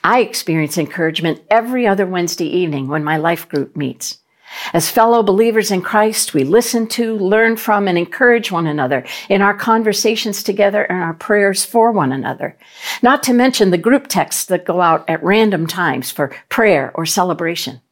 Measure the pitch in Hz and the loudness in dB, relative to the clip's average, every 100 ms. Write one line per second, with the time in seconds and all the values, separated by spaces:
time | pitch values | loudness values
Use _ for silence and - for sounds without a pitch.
0 | 165 247 226 - - 160 151 175 147 - | 2 2 0 -4 -4 -2 -2 -4 -6 -2
1 | 165 160 165 156 _ 226 233 254 233 196 | -4 -2 -4 -4 _ 0 2 -2 0 0
2 | 185 185 175 - 165 180 175 143 135 156 | 0 -2 -4 -4 -4 -2 -2 -4 -4 -4
3 | 151 156 160 170 - 147 135 - 139 127 | -2 0 0 -2 -4 -6 -6 -6 -8 -8
4 | - - _ _ _ - - 170 165 - | -12 -14 _ _ _ -14 -4 -2 0 2
5 | 226 233 208 196 226 220 202 190 180 214 | 4 4 2 2 2 2 0 -2 0 2
6 | 214 220 - - 135 208 233 233 220 - | 2 0 -2 -2 2 2 2 -2 -4 -4
7 | 233 220 190 214 226 226 - 208 196 175 | -4 -2 2 2 2 0 0 0 2 0
8 | 175 - 247 233 226 175 160 151 151 139 | -2 2 4 4 0 -2 -2 -2 0 -2
9 | - - - 196 196 202 - 226 220 202 | -4 -14 -2 2 2 0 0 2 2 0
10 | 220 214 220 196 - 196 202 196 - 180 | 0 -2 -4 -6 -6 0 2 2 -2 -2
11 | 165 165 - 208 196 190 - 233 226 214 | -4 -6 0 2 2 0 -2 2 2 2
12 | 139 135 123 139 - - _ - - - | 0 -2 -6 -6 -10 -12 _ -16 -12 0
13 | 233 277 269 240 254 247 190 180 220 269 | 2 2 2 2 2 2 2 2 2 0
14 | - 185 - - - 180 180 175 175 160 | 0 -4 -2 -4 -4 -4 -2 0 2 2
15 | - 160 170 208 220 185 160 175 175 131 | 0 -2 2 4 4 2 -2 -2 -2 -2
16 | 127 - 143 - _ - 220 160 135 - | -6 -6 -6 -6 _ 0 4 4 0 -6
17 | 165 - 180 165 165 170 - 123 _ | -4 0 0 0 -4 -4 -8 -12 _